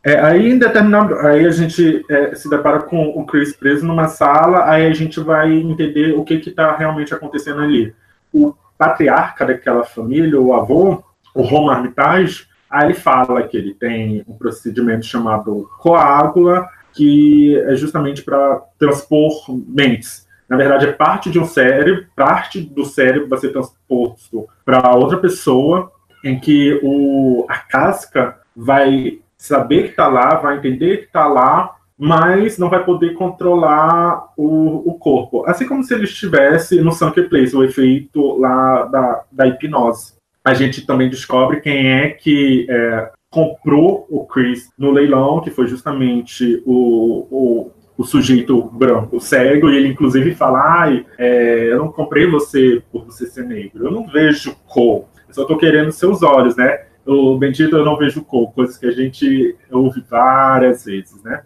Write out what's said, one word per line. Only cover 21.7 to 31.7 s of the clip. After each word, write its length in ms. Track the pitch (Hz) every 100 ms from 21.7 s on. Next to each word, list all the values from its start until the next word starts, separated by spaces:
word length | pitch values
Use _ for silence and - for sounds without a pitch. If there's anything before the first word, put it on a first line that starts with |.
| 135 151 185 - -
parte 460 | 139 165 - 196
do 240 | 151 143 143
cérebro 420 | - 127 139 139
vai 120 | 131
ser 100 | 131
transposto 1000 | 135 127 _ _ 127 120 - _ 113 107 _
pra 320 | - 131 127 123
outra 220 | - -
pessoa, 760 | 180 185 - 127 147 180 180 _ _ _
em 160 | 139 127
que 400 | 151 147 143 147
o, 640 | 139 143 139 139 131 123 -
a 80 | -
casca 800 | - 131 170 196 - 139 123 - _ 117
vai 640 | 117 139 135 135 131 - _ _
saber 520 | - 139 120 160 -
que 60 | -
tá 120 | 131
lá, 260 | 127 131 127
vai 200 | 143 143
entender 440 | 135 131 170 202
que 100 | -
tá 160 | 170 147
lá, 480 | 131 127 117 -